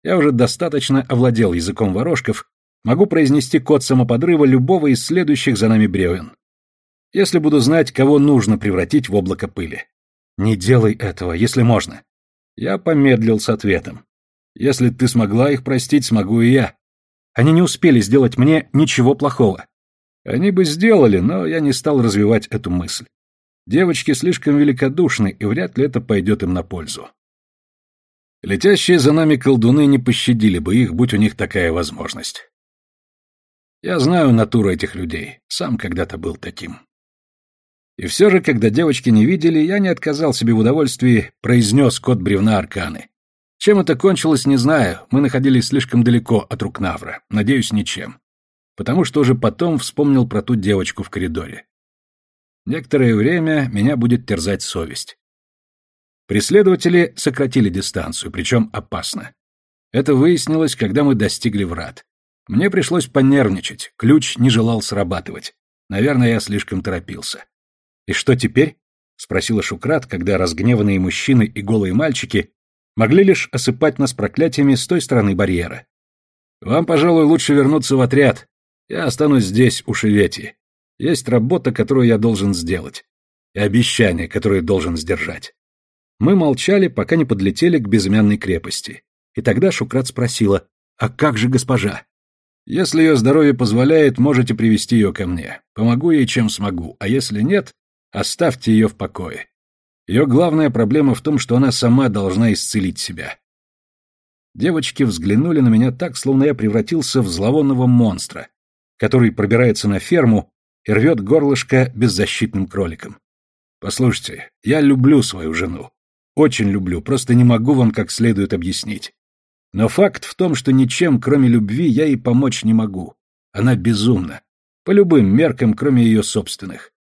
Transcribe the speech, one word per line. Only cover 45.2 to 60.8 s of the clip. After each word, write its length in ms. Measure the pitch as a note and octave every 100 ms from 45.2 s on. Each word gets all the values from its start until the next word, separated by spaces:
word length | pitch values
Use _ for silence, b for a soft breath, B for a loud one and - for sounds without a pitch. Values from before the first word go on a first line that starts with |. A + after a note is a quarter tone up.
| C#3 B2+ C3+ B2+ -
слишком 360 | C#3 B2+ A#2+
далеко 360 | A#2+ A#2+ - G#2+ -
от 120 | -
Рукнавра, 600 | G2 - F#2+ E2+ - - -
надеюсь, 440 | G#2 G#2 C#3 A2
ничем. 460 | G#2+ F2 F#2 - - _ _ _ _ _ -
Потому 260 | G#2 D#3+
что 160 | D3 D3+
уже 160 | B2+ B2
потом 420 | A2+ - F3 D3
вспомнил 460 | - - D3 C3+ A#2+
про 160 | G#2
ту 140 | A2 A#2
девочку 480 | F#2+ G2 - -
в 60 | -
коридоре. 560 | G2 F2+ D#2+ D#2+ - _ _ _ _ _ _ _ _ _ _ -
Некоторое 500 | D3+ C3 C#3+ B2 A2
время 540 | A#2+ F3 D#3+ D3+ C3+
меня 240 | G2+ A#2+ C3+
будет 280 | A#2+ A#2+ -
терзать 360 | F#2+ F2 F#2+
совесть. 560 | - - D#2+ C#2 - - _ _ _ _ _ _ _ _ _ _ -
Преследователи 880 | G#2 - G3 F#3+ F#3 F3 F3 E3+ -
сократили 500 | D3+ C3 C3+ C3 G#2
дистанцию, 640 | F2+ - F#2 D#2+ - -
причем 380 | - E2 A#2+ A2
опасно. 600 | G#2 - - - G3+ - _ _ _ _ _ _
Это 240 | B2+ C#3+ C3
выяснилось, 600 | D#3+ E3+ - D#3 D#3
когда 280 | -